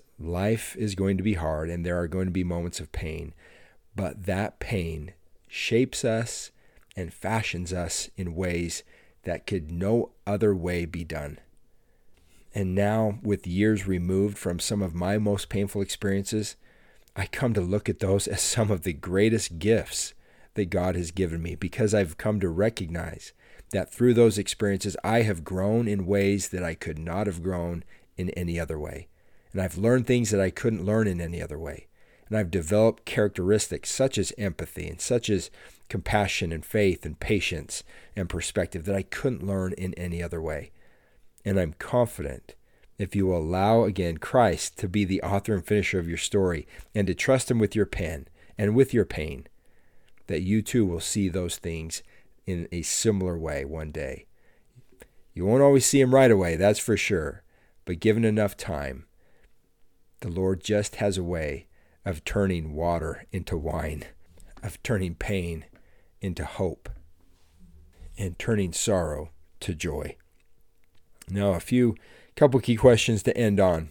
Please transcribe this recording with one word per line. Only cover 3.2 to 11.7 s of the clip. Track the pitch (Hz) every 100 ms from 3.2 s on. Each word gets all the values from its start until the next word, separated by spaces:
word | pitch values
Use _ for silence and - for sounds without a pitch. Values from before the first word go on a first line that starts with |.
| 78 - - - - _ _ 98
but | 90 104 98
that | 95 107 -
pain | - 101 82 78 80 - _ - _
shapes | - - 117 131 -
us | 120 110 117 - - _ _ _ _ -
and | 87
fashions | - 95 110 - 85 87
us | 90 82 - - -
in | 90 82
ways | 92 87 87 - - - _ _
that | 90 82 -
could | 95 76
no | 85 98 117 - _ 101
other | 104 107
way | 92 87 87 82
be | 80 78
done. | 78 73 76 - _ -